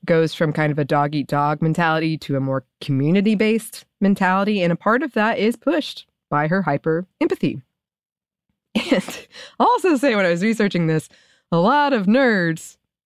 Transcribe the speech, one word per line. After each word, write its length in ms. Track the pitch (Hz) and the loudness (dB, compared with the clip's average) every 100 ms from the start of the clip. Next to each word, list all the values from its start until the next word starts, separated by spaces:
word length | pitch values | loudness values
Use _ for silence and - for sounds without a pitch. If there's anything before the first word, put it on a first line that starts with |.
| - | 0
goes 280 | 165 160 | 2 2
from 200 | - 160 | 0 -2
kind 180 | 151 151 | 0 -2
of 80 | 147 | -2
a 60 | 139 | 0
dog-eat-dog 760 | 151 147 147 131 147 147 151 | 0 0 -2 -4 -2 0 0
mentality 560 | 165 160 165 160 160 160 | -2 0 0 0 -2 -4
to 180 | - 139 | -4 -4
a 20 | |
more 240 | 135 135 - - | -2 -4 -6 -12
community-based 1040 | - 135 143 190 202 208 214 226 - - - - | -4 0 2 2 2 2 0 -2 -4 -18 -16 -2
mentality. 600 | 196 196 185 190 202 208 | 0 2 2 0 0 0
And 100 | 170 | 0
a 60 | 165 | 0
part 260 | 202 240 | 0 0
of 80 | 302 | 0
that 240 | 226 214 220 | -2 -2 0
is 200 | 208 240 | -2 -2
pushed 500 | - 320 - - - _ - | -2 -2 -4 -10 -20 _ -4
by 180 | 147 151 | -2 0
her 140 | 190 | 0
hyper 440 | 160 143 165 160 185 - | 0 -2 -2 -4 -4 -2
empathy. 420 | 320 - 165 135 - _ _ _ _ _ _ _ _ _ _ 226 | -2 0 -2 -4 -12 _ _ _ _ _ _ _ _ _ _ -4
And 520 | - 190 - - - - - - | 0 0 -2 -12 -18 -20 -12 0
I'll 80 | 392 | 2
also 300 | 480 370 277 | 2 2 2
say 180 | 277 208 | 2 2
when 100 | 185 | 0
I 60 | |
was 120 | 170 | 0
researching 440 | 214 226 202 175 160 | 0 0 0 0 0
this, 220 | 156 - _ _ _ - | 0 -4 _ _ _ -2
a 60 | 170 | 2
lot 340 | 190 294 285 | 2 2 2
of 140 | 247 190 | 2 2
nerds, 720 | 240 262 208 170 160 - - _ _ | 4 4 2 0 -2 -8 -20 _ _